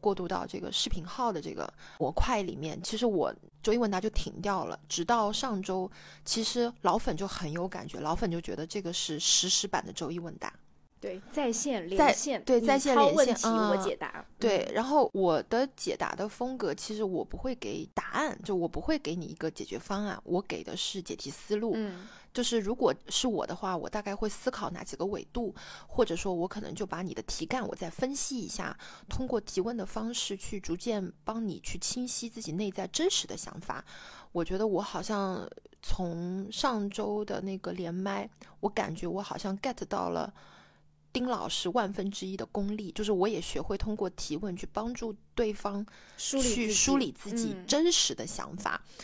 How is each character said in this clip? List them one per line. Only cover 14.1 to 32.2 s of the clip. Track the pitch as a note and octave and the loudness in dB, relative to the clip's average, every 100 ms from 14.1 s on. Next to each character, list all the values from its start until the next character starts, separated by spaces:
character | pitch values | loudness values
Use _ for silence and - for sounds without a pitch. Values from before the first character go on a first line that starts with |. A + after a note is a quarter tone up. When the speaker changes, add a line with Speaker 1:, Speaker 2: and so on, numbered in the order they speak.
| D#3 | -10
Speaker 1:
嗯。 | - - | -14 0
对， | A#3 F#3+ - | 4 4 2
Speaker 2:
嗯。 | |
Speaker 1:
然 | G#3+ | 0
后 | B3+ D4 - | 4 6 6
我 | G3 F3+ D3+ | 4 4 4
的 | - A#3 C4+ | 4 2 2
解 | - F#3+ - | 0 -4 0
答 | D3+ | -2
的 | - G#3 | -2 -6
风 | - B3 B3+ | -4 -6 -2
格， | G3 | -2
其 | F3 - | -2 -4
实 | G#3+ G3+ | -2 -2
我 | E3+ | -2
不 | G2 F3 | -4 -4
会 | C4 B3 | -4 -4
给 | G2+ D#3 - | -4 -6 -4
答 | - - | -6 -2
案， | A#3+ D4+ - | -2 -2 -2
就 | - | -2
我 | F#3 E3+ | 0 0
不 | G#3 | -2
会 | B3+ D4+ | 0 0
给 | D3 F3 | 0 -6
你 | D3+ | -6
一 | D#3 | -6
个 | D#3+ | -6
解 | - | -6
决 | G2+ F#3+ | -8 -8
方 | - G3+ G#3 | -4 -4 -4
案， | - - | -6 -2
我 | F3 | -2
给 | G3+ F#2+ | -2 -6
的 | - - | -6 -4
是 | - G3 | -4 -4
解 | E3+ - | -6 -8
题 | C#3 | -8
思 | - - G#3 | -10 -2 0
路。 | A3+ A3 | 2 0
Speaker 2:
嗯。 | G#3 F3+ G3+ - - B3 | -2 -6 -14 -18 -8 -2
Speaker 1:
就 | |
是 | A#3+ A#3 | 2 2
如 | G3 B3 | 2 4
果 | G#3+ C#4 - | 4 2 0
是 | - B3+ | 0 2
我 | G3+ - | 2 -2
的 | F#3 | -4
话， | F#3+ F3 | -2 -2
我 | - | -2
大 | G#3+ | -4
概 | G3+ G3+ | -4 -2
会 | G#3 | -2
思 | - C4 | 0 -2
考 | A#3+ G#3 | -2 -6
哪 | F3 | -6
几 | - G3+ | -8 -4
个 | F#3+ | -2
维 | G#3 - | -2 -4
度， | B3 A#3 - - - - | -4 -4 -6 -14 -16 -4
或 | - A3 | 2 2
者 | D#3+ | 2
说 | G3+ | 0
我 | F3 - | 0 -2
可 | G#3 | -4
能 | - | -8
就 | - G#3 | -6 -4
把 | E3 | -4
你 | F#3 | -4
的 | - | -6
题 | - - D#4+ | -6 -6 -2
干 | C4 A3 | -2 -2
我 | - | -6
再 | F3 | -6
分 | - C4 C#4 | -2 -2 0
析 | - B3+ | -2 -2
一 | F3+ | -4
下， | - - - - - - | -6 -6 -8 -14 -18 -6
通 | - B3+ | -2 0
过 | A#3 | -2
提 | - F#3+ | 0 -2
问 | G#3 A#3+ | -2 -4
的 | |
方 | G3 A3 A3 | -4 -4 -4
式 | A#3+ - G3 | -2 -2 -4
去 | - G3+ | -4 -6
逐 | F3 F3 | -4 -2
渐 | A#3 G#3+ F3+ - | 0 0 -2 -6
帮 | - A3+ G#3+ | -6 -2 -2
你 | - | -4
去 | - F3 | -4 -2
清 | - B3 B3 | -2 -2 -2
晰 | - | -4